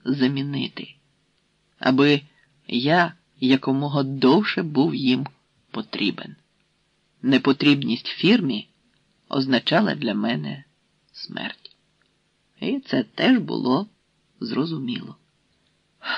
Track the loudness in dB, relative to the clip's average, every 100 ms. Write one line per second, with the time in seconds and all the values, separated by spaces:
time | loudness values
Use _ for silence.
0 | -4 0 2 0 -4 -4 -6 -10 -16 -20
1 | _ _ _ _ _ _ _ -6 0 4
2 | 4 4 0 _ _ _ -6 -2 2 2
3 | 2 -2 _ -4 2 2 2 -2 0 -2
4 | -2 2 4 4 4 -2 -2 0 0 0
5 | 0 0 -2 _ _ _ _ -12 -10 -4
6 | -4 -4 -10 -18 _ _ _ _ _ _
7 | _ _ 0 2 2 2 4 4 2 -4
8 | -6 -2 4 4 2 -4 -8 _ _ _
9 | _ _ -6 -4 0 0 2 2 2 -2
10 | -2 -2 -2 -4 -6 -10 -14 _ _ _
11 | _ -20 -16 -12 -12 -12 -20 _ _ _
12 | _ _ _ _ _ -10 -6 -6 -4 -4
13 | -4 -2 2 2 2 -4 0 0 -2 _
14 | _ _ _ -12 -8 -4 -4 -4 -6 -8
15 | -10 -18 _ _ _ _ _ _ _ _
16 | -8